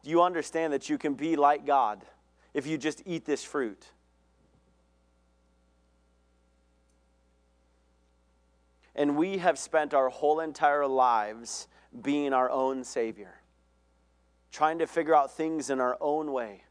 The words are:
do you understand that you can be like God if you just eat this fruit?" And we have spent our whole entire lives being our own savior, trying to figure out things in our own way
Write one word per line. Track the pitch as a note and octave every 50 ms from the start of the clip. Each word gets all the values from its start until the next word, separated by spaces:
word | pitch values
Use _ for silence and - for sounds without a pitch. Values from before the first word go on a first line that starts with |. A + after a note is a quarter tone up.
| _
do | -
you | D#3+ E3+
understand | F3 F3+ F3+ E3+ C#3+ - - E3 E3 D#3 C#3+
that | C3+ - -
you | D3+
can | C3 - D3+ C#3
be | A#2+ C#3+ E3 E3
like | D3+ C#3+ C#3+ D3 C#3+ A#2
God | B2+ C#3+ C#3 B2 G#2+ G#2+ - - - - _ _ _ _ _ _ _ _
if | D3 C3
you | D3+ D#3+
just | D3 B2 D#3 D3 - -
eat | F#3+ F3 D#3 -
this | - D3 C3 -
fruit?" | - - D3+ C3 A2 G2 - - - _ _ _ _ _ _ _ _ _ _ _ _ _ _ _ _ _ _ _ _ _ _ _ _ _ _ _ _ _ _ _ _ _ _ _ _ _ _ _ _ _ _ _ _ _ _ _ _ _ _ _ _ _ _ _ _ _ _ _ _ _ _ _ _ _ _ _ _ _ _ _ _ _ _ _ _ _ _ _ _ _ _ _ _ _ _ _ _ _ _ _ _ _ _ _ _ _ _ _ _ _
And | - D3 C#3+ C#3+
we | D3 E3 F#3+ G3 F#3+
have | F3 F#3 D#3 -
spent | - - - D#3+ D3+ C#3+ D3+
our | C#3 C3 C3
whole | B2+ - D3+ D3 D3+ D#3+
entire | E3 D#3+ C#3+ - D#3+ D3 C#3+ D3 C#3+
lives | C#3 C3 C3 B2+ B2 A#2 A2 G#2+ G#2+ G#2+ A#2 A#2 A2 - - - _ _ - _ _ - B2
being | A2 C#3 C#3+ D3 C#3+ C#3
our | C3+ B2+ B2+ B2+
own | B2 C3+ C3 C3 C3+ C3 B2
savior, | - - B2 A2+ A2+ G#2+ G#2 G2+ F#2 - - _ _ _ _ _ _ _ _ _ _ _ _ _ _ _ _ _ _ _ _ _ _
trying | - - D3 D#3 D#3+ E3+
to | E3
figure | D3+ - E3+ D#3+ D3+ D#3+
out | D3+ C#3 C3+ -
things | - D#3+ D#3+ D#3+ D#3 C3+ C3+
in | C#3 C3
our | B2+ B2 B2 -
own | - D3 D3 D#3 D#3 D3+
way | C3+ B2+ A#2 G#2+ G2+ F#2 - _